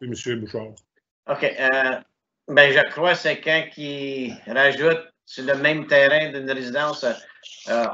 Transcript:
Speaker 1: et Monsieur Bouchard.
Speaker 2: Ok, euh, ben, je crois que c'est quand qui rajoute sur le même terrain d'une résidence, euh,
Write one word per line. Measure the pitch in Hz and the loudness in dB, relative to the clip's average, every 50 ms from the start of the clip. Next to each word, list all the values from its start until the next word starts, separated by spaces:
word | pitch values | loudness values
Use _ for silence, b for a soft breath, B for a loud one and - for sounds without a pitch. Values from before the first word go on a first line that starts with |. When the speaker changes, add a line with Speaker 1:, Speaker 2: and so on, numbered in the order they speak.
| 131 | -12
Speaker 1:
et | |
Monsieur | 123 113 113 - 123 120 | -10 -10 -8 -6 -6 -6
Bouchard. | 113 110 107 - 110 107 110 107 - _ _ _ _ _ _ _ _ _ | -6 -8 -8 -10 -10 -10 -12 -16 -20 _ _ _ _ _ _ _ _ _
Speaker 2:
Ok, | - 143 - 156 | -8 -4 -2 -2
euh, | 139 135 123 135 131 131 135 131 131 127 - - _ _ _ _ _ _ _ _ | -4 -2 0 0 0 2 0 0 -2 -4 -6 -10 _ _ _ _ _ _ _ _
ben, | - 143 147 143 139 131 | 2 6 6 6 8 6
je | 147 139 - | 4 2 2
crois | - 147 165 180 | 0 0 0 0
que | 202 - | 0 0
c'est | - 156 143 - | 0 -2 -4 -2
quand | - 160 160 160 156 156 | -2 0 0 0 -2 -4
qui | - - 147 143 143 139 139 139 135 135 127 117 104 - - | -10 -12 -12 -10 -8 -8 -8 -8 -8 -8 -8 -8 -10 -12 -10
rajoute | 104 117 135 139 139 135 127 147 165 165 165 - - _ _ _ | -4 2 2 4 4 4 2 2 2 2 0 -4 -12 _ _ _
sur | - - 131 131 | -16 -14 -6 -4
le | 139 139 | -2 0
même | 135 143 151 156 151 143 | 0 0 0 0 -2 0
terrain | - 151 139 139 139 151 156 156 151 | 2 4 6 6 6 4 2 0 -2
d'une | 135 139 135 131 | -6 -8 -6 -6
résidence, | 135 131 127 123 123 143 151 151 143 - 135 | -6 -6 -6 -6 -4 -2 -2 -4 -4 -4 -4
euh, | 120 110 - - - - _ - - - - - - 113 117 117 110 | -4 -6 -6 -10 -20 -20 _ -20 -20 -20 -12 -6 -2 -2 -2 -2 -2